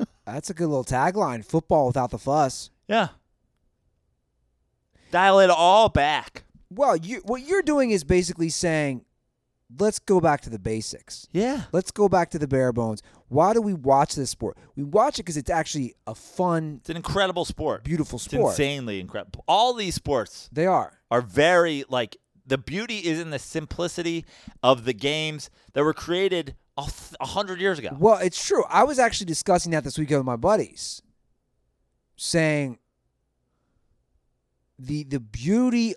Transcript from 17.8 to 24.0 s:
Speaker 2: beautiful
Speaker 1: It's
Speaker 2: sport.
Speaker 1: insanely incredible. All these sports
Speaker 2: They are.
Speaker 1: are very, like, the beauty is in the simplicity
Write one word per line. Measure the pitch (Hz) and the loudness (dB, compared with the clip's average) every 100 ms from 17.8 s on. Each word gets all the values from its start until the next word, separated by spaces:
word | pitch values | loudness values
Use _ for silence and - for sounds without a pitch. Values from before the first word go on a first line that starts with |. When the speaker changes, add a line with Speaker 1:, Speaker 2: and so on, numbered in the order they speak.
Speaker 2:
beautiful | 120 165 143 120 | -4 -4 -2 -6
Speaker 1:
It's | |
Speaker 2:
sport. | - - 180 | -6 0 0
Speaker 1:
insanely | - 139 143 120 98 | 2 -2 -4 -6 -8
incredible. | 92 107 - - - | -8 -10 -12 -14 0
All | 180 240 | 2 2
these | 247 196 | 0 -6
sports | 156 - 135 101 - - | -6 -2 -2 -2 -10 -12
Speaker 2:
They | 135 175 | -2 0
are. | 170 90 _ _ | 0 -2 _ _
Speaker 1:
are | 117 | -2
very, | 120 98 156 180 170 147 139 | 0 2 4 6 4 0 -4
like, | 127 113 - _ _ | -4 -4 -10 _ _
the | - - | -4 -4
beauty | 127 165 233 214 | -2 -6 -6 -6
is | 175 160 | -4 -4
in | 165 | -4
the | 143 | -8
simplicity | - 160 156 - 170 - | -8 -8 -8 -6 -6 -4